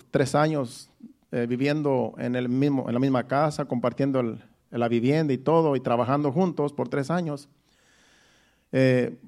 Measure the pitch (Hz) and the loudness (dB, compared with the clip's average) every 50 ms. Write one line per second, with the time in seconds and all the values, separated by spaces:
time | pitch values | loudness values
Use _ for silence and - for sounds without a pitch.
0 | - _ - 143 135 - - 143 151 160 156 143 127 117 - - - - _ _ | -10 _ 0 0 0 2 2 2 2 2 2 -2 -4 -6 -8 -16 -20 -20 _ _
1 | - - - _ _ _ - 123 120 117 123 123 139 143 147 156 147 143 135 123 | -20 -20 -20 _ _ _ -6 -4 -2 -2 -2 -2 0 0 0 0 0 0 0 0
2 | 117 - - - 131 123 123 127 123 120 123 131 143 147 139 131 - - 117 123 | -2 -4 -6 -6 -6 -4 -4 -2 -2 -2 0 0 2 2 0 0 -2 -2 0 0
3 | 135 139 131 123 113 - 131 139 156 151 147 - 143 - 131 120 123 123 117 - | 0 2 2 0 0 0 0 0 0 0 -2 -4 -6 -4 -4 -2 -2 -2 0 0
4 | 139 139 131 131 123 113 113 110 - - _ _ _ _ - 117 120 117 120 117 | -2 0 0 0 -2 -2 -6 -10 -14 -20 _ _ _ _ -4 -2 0 0 0 2
5 | 117 131 147 160 160 143 131 131 127 147 160 165 165 151 139 127 131 139 120 117 | 2 2 2 2 2 0 -2 -2 0 2 2 4 4 2 0 0 0 0 0 0
6 | 120 117 139 143 151 143 127 170 190 175 151 - 147 147 143 - 127 120 131 143 | 2 0 0 0 0 0 0 0 0 0 0 -2 -2 -2 -2 -4 -4 -4 -4 -4
7 | 135 135 165 180 170 156 147 139 - - _ _ _ _ _ _ _ _ _ _ | -2 -2 -2 -2 -2 -4 -8 -8 -12 -20 _ _ _ _ _ _ _ _ _ _
8 | _ _ _ _ _ _ _ _ _ _ _ _ _ _ - 131 131 131 127 123 | _ _ _ _ _ _ _ _ _ _ _ _ _ _ 2 4 4 6 4 4
9 | 120 - - - - | 2 -2 -4 -10 -18